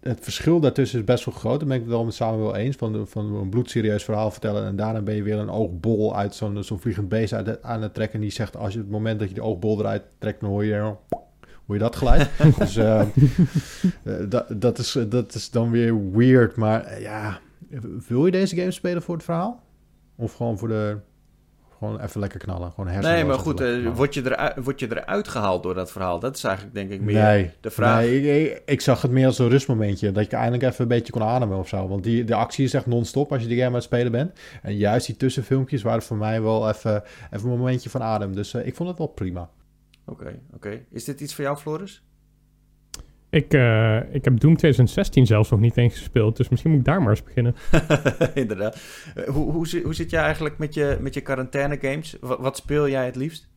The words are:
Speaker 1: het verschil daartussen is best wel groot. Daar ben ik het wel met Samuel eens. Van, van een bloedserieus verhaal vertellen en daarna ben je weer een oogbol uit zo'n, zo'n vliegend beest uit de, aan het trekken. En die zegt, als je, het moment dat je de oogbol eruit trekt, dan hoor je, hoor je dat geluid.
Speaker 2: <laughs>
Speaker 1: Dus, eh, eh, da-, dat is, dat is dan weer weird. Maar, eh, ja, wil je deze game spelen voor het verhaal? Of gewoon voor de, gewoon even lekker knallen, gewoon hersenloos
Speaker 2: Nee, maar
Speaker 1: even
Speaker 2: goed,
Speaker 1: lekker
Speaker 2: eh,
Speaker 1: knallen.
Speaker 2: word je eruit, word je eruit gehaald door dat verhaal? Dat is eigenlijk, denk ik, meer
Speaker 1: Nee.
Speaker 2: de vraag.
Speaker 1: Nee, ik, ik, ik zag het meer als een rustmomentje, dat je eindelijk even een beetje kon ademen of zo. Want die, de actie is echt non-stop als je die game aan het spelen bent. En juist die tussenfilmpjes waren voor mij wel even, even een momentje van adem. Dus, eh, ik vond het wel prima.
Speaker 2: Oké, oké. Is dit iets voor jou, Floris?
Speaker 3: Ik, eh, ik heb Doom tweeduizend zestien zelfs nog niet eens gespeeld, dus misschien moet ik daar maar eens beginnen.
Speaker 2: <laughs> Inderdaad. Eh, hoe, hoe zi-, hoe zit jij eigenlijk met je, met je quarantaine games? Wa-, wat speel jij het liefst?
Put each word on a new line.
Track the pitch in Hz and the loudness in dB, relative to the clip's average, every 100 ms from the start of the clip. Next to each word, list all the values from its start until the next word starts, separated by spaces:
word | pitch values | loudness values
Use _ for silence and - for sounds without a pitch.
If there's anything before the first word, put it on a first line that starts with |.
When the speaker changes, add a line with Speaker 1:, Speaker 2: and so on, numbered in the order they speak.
Speaker 1:
het | - 117 | -6 -6
verschil | - - - 170 | -6 -4 2 4
daartussen | 143 - 127 123 | 4 2 0 0
is | |
best | 104 123 | 0 0
wel | - | 0
groot. | - 113 135 | -6 -2 -2
Daar | 147 | -2
ben | 131 | -4
ik | |
het | 117 | -2
wel | 117 | -2
met | 113 | -2
Samuel | 104 113 110 107 101 | -2 -2 -2 -2 -2
eens. | 117 139 | -4 -4
Van, | 117 107 104 | -4 -4 -6
van | - 104 | -6 -6
een | 104 95 | -4 -2
bloedserieus | 113 127 123 110 104 | -2 -2 0 0 0
verhaal | - 104 110 | -2 -2 -2
vertellen | - 113 104 101 | -4 -4 -4 -4
en | 98 | -4
daarna | 107 113 | -4 -4
ben | 104 | -4
je | 107 | -4
weer | 104 107 | -2 -2
een | 104 | -2
oogbol | 95 104 87 110 110 107 101 | -2 -2 -2 0 2 2 0
uit | 101 | -4
zo'n, | - 107 101 | -4 -6 -6
zo'n | 95 101 | -6 -6
vliegend | 123 95 101 | -4 -4 -2
beest | 110 110 | 0 0
uit | 110 101 | -2 -4
de, | 110 | -6
aan | - 117 | -6 -6
het | 107 | -6
trekken. | - 110 | -4 -4
En | 110 | -2
die | 107 | -6
zegt, | - 107 - | -4 -8 -6
als | 107 | -6
je, | 101 | -6
het | 101 | -6
moment | 104 110 110 | -4 -2 -2
dat | 104 | -4
je | |
de | 95 | -4
oogbol | 110 95 107 107 | -4 -2 0 0
eruit | 107 104 - _ | 0 -2 -6 _
trekt, | 107 104 | -6 -4
dan | 107 | -2
hoor | 101 | 0
je, | 107 104 107 104 _ - - _ - - - | 0 0 -2 -6 _ -10 -10 _ -20 -20 -6
hoor | 104 | 0
je | |
dat | 110 - | 0 0
geluid. | 131 - 143 - | 6 8 8 6
Speaker 2:
<laughs> | 151 - | 6 6
Speaker 1:
Dus, | 101 101 | 2 2
eh, | 110 110 | 4 4
eh, | 104 104 139 120 165 160 - - 185 - - 95 98 | 4 6 4 6 2 2 -6 -2 -2 -2 -8 -6 -2
da-, | 120 - 104 | -2 -2 0
dat | 120 - | 0 0
is, | 120 135 117 | -4 -2 -2
dat | 123 117 | -2 -4
is | - - | -8 -4
dan | 120 117 | -2 0
weer | 117 117 113 101 | 2 2 2 0
weird. | 98 123 127 113 113 | 4 8 8 6 4
Maar, | 110 110 | 0 0
eh, | - 104 | -2 -12
ja, | 107 107 104 92 - _ - 135 110 - - | -10 -8 -8 -10 -14 _ -16 -14 -12 -12 -4
wil | 120 170 | 2 2
je | |
deze | 185 190 170 | 2 0 0
game | 180 | -4
spelen | 185 180 175 | -2 -4 -4
voor | 170 | -4
het | 170 | -8
verhaal? | - 165 190 247 _ _ _ _ _ - | -4 -4 -4 -8 _ _ _ _ _ -8
Of | 117 | -8
gewoon | - 117 107 | -4 -4 -4
voor | 113 | -2
de, | 110 107 104 - _ _ _ _ _ _ _ | -2 -2 -4 -12 _ _ _ _ _ _ _
gewoon | 107 107 | -8 -6
even | - - | -8 -6
lekker | 101 95 | -6 -6
knallen, | 95 90 87 | -8 -8 -8
gewoon | - 92 | -8 -4
hersenloos | 92 160 170 | -2 2 2
Speaker 2:
Nee, | |
maar | 151 | 2
Speaker 1:
even | 135 160 | 0 -2
Speaker 2:
goed, | 135 | -2
Speaker 1:
lekker | 127 123 | 0 0
Speaker 2:
eh, | |
Speaker 1:
knallen. | 120 117 | -2 0
Speaker 2:
word | 143 | 0
je | 147 | 0
eruit, | 127 - 151 - | -4 -2 -2 -2
word | 127 135 | -6 -4
je | 120 | -4
eruit | - - 98 107 | -6 -4 -4 -4
gehaald | 123 104 92 | -2 0 0
door | 90 | -2
dat | 92 90 | -4 -6
verhaal? | - 92 87 | -4 -4 -2
Dat | 117 139 | -4 -4
is | |
eigenlijk, | 120 95 101 | -4 -4 -6
denk | 101 98 | -8 -8
ik, | 101 | -4
meer | 104 104 | 0 4
Speaker 1:
Nee. | 107 104 90 - | 6 6 2 -4
Speaker 2:
de | 113 | -10
vraag. | - 120 120 | 0 2 4
Speaker 1:
Nee, | 117 131 143 147 160 | 4 2 4 2 2
ik, | |
ik, | - - | -2 -2
ik | 143 | 0
zag | - 120 | 2 2
het | 135 | 4
meer | 127 131 | 4 4
als | 120 | 4
een | 120 | 4
rustmomentje, | 131 135 120 104 98 104 | 4 4 0 0 0 0
dat | 98 107 | 0 0
je | - | 0
eindelijk | 117 120 | 0 0
even | 127 120 | 0 0
een | 120 | 0
beetje | 120 117 | 0 0
kon | 123 | -2
ademen | 107 123 117 95 | 0 0 0 -2
of | 90 | -4
zo. | 98 95 | -4 -4
Want | 98 | -4
die, | 101 117 | 0 0
de | 113 | 2
actie | 110 113 - | 0 0 0
is | 135 | 0
echt | 135 123 | 0 0
non-stop | 120 113 - 143 | 0 0 -2 -2
als | 139 | -2
je | 113 | 0
die | 120 | 0
game | 127 | 0
aan | |
het | 123 | 0
spelen | 120 123 123 | -2 0 0
bent. | 117 165 - - - | 0 -2 -6 -20 -14
En | - 104 | -8 0
juist | 101 113 - | 2 2 0
die | 117 | -2
tussenfilmpjes | 131 131 113 135 131 139 | -2 -2 0 0 0 -2
waren | 107 117 | 0 -2
voor | - 110 | -2 -4
mij | 107 110 | -2 0
wel | 110 110 110 | 0 0 0
even, | 107 113 104 - - - | -2 0 -2 -2 -20 -12
even | - 113 | -6 -4
een | 123 | -2
momentje | 127 127 - | 0 -2 -4
van | 131 | -6
adem. | 113 107 101 | -2 -2 -2
Dus, | 95 101 | -4 -4
eh, | 123 131 | -6 -6
ik | |
vond | - 175 | -6 -8
het | 175 | -6
wel | 156 | -8
prima. | - 95 90 87 _ _ _ _ _ - | -6 -6 -6 -12 _ _ _ _ _ -18
Speaker 2:
Oké, | - - - 123 | -16 -14 -16 -18
oké. | - 104 110 123 | -14 -12 -12 -12
Is | 120 | -14
dit | - 131 | -10 -10
iets | 143 | -12
voor | - | -8
jou, | 139 143 | -6 -6
Floris? | - 156 196 - _ _ _ _ _ _ _ _ _ - - _ _ | -6 -8 -10 -18 _ _ _ _ _ _ _ _ _ -20 -20 _ _
Speaker 3:
Ik, | 165 - | -2 2
eh, | 147 120 110 113 110 - | 2 4 4 4 2 -2
ik | 143 | -2
heb | 135 120 | 2 4
Doom | 147 165 | 6 6
tweeduizend | 165 127 123 | 6 6 4
zestien | - 196 - 127 | 2 2 4 6
zelfs | 107 107 | 6 4
nog | 107 | 4
niet | 117 120 | 4 4
eens | 120 - | 2 2
gespeeld, | - - 107 110 | -2 2 2 2
dus | 120 | 0
misschien | 123 160 | 2 4
moet | 151 | 4
ik | 123 | 4
daar | 175 | 2
maar | 127 | 2
eens | 107 | 2
beginnen. | - - 117 123 - 156 147 147 | 0 0 0 0 4 4 6 2
Speaker 2:
<laughs> | 143 - 123 | 2 0 0
Inderdaad. | - 117 98 104 - - - - | 0 -2 -2 -4 -6 -18 -18 -16
Eh, | - - | -10 -4
hoe, | 135 - | -2 0
hoe | 160 165 | -2 -2
zi-, | 175 | -2
hoe | - | -4
zit | 160 165 | -4 -2
jij | 165 | 0
eigenlijk | 151 151 156 151 | 0 0 -4 -4
met | 151 | -6
je, | 151 143 139 | 0 0 0
met | 135 | -2
je | 135 | -6
quarantaine | 135 131 131 143 139 143 | -4 -4 -4 -2 -2 -2
games? | 135 143 156 - | -4 -4 -8 -12
Wa-, | 123 127 | -6 -2
wat | 131 - | -2 -6
speel | - 147 147 | -2 0 2
jij | 135 127 | 0 -2
het | 123 | -4
liefst? | 143 160 - | -6 -8 -20